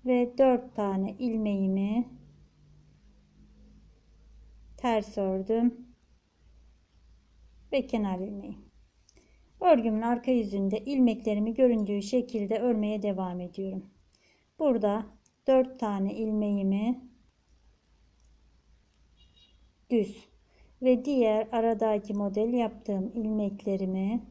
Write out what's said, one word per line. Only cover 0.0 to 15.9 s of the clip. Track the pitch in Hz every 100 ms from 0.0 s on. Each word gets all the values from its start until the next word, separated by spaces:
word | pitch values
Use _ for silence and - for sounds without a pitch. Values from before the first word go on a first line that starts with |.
| 247
Ve | 247 247 247
dört | 269 247 254 -
tane | 202 190 196 202
ilmeğimi | 254 220 208 202 190 190 196 220 240 - - - - _ - - - _ - - _ _ - - - - - _ _ - - - - - - -
ters | 247 220 214 -
ördüm. | 196 190 190 226 240 233 - - _ _ _ _ - - - _ _ _ - - _ _ - - -
Ve | 277 -
kenar | 233 202 185
ilmeği. | 196 202 202 - - _ _ _ _ _ _ _ _ _
Örgümün | 359 294 226 214
arka | 233 240 247
yüzünde | 247 208 196 196 214
ilmeklerimi | 214 277 240 220 220 208 214
göründüğü | 233 254 226 202 202
şekilde | 196 254 240 226 202 220
örmeye | 247 226 208 214
devam | 202 190 185 180
ediyorum. | 180 185 190 190 - _ _ _ _ _ _ -
Burada | 294 233 202 208 214 - _ _ -
dört | 262 262 -
tane | 220